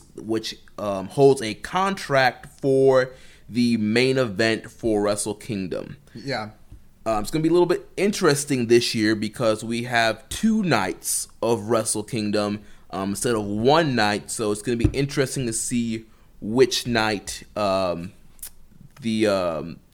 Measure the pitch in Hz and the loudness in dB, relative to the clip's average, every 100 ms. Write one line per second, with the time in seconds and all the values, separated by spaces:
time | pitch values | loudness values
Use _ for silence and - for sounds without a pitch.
0 | - - 104 110 110 - - - 104 95 | -12 -12 -6 -4 -6 -12 -16 -8 -6 -6
1 | 95 - 139 135 110 104 - 180 196 196 | -4 6 6 6 0 -8 -4 -2 -2 -2
2 | - 135 127 - - - 139 135 135 131 | 0 2 2 0 -10 -4 0 4 6 6
3 | 127 - - - - 107 120 117 107 113 | 2 -4 -20 -20 -6 0 2 2 2 2
4 | 131 131 123 95 113 110 - - 117 107 | 2 2 0 0 0 0 -6 -6 -2 0
5 | 101 104 110 104 - 104 92 52 50 - | 0 0 -4 -8 -8 -6 -6 -8 -10 -16
6 | - 120 135 120 107 - - - - - | -20 -14 -8 -8 -8 -14 -20 -20 -20 -8
7 | 113 110 104 160 165 170 170 180 - - | -4 -2 -2 0 2 4 4 0 -4 -2
8 | 196 208 175 143 - 131 117 117 120 120 | 0 2 2 2 0 0 4 4 4 0
9 | 107 107 107 - 113 107 113 117 123 120 | 0 0 -4 -2 0 0 -4 -6 -2 0
10 | 113 107 - - 220 220 190 113 95 - | 0 -2 -8 -2 0 2 2 2 0 -4
11 | - - - - 113 117 104 113 110 107 | -6 -6 -6 -2 0 0 0 0 0 -4
12 | 104 113 104 104 104 104 - - - 90 | -6 -4 -2 0 0 -4 -10 -20 -12 -6
13 | 95 98 123 113 101 104 120 156 160 120 | -4 -2 -2 0 -2 0 4 4 4 2
14 | 104 104 - - 107 104 - 117 113 131 | 2 0 -4 -4 -2 -2 -2 0 0 0
15 | 143 147 135 143 120 113 - 120 117 110 | -2 -2 -2 -4 -6 -6 -4 -2 -2 -6
16 | - - - - 98 120 131 - 127 117 | -10 -20 -20 -12 -2 2 2 2 -2 -2
17 | 110 104 - - - - 101 95 92 85 | 0 -2 -8 -14 -10 -4 0 0 0 -4
18 | 90 - - - - - - - - - | -8 -16 -20 -18 -18 -18 -20 -20 -20 -8
19 | 113 110 107 95 90 78 82 71 _ | -4 0 2 2 0 -4 -8 -14 _